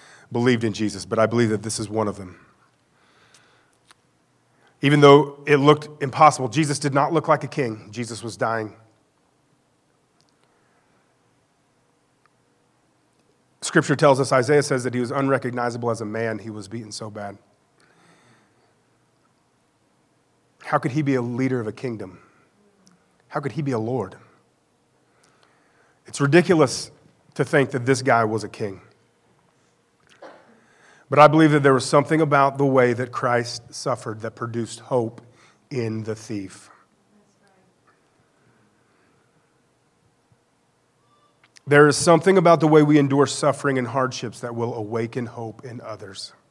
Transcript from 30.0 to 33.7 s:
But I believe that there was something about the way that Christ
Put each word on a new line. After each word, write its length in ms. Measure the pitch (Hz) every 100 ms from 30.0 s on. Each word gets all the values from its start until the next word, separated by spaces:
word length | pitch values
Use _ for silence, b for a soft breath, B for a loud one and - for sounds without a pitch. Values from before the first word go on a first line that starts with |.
| _ b b b b b b b b b -
But 80 | 135
I 80 | 151
believe 240 | 156 156
that 140 | 147
there 100 | 139
was 100 | 127
something 360 | - 151 139 160
about 380 | 151 143 139 135
the 60 |
way 280 | 143 131 123
that 180 | 120 123
Christ 640 | - 127 120 117 - -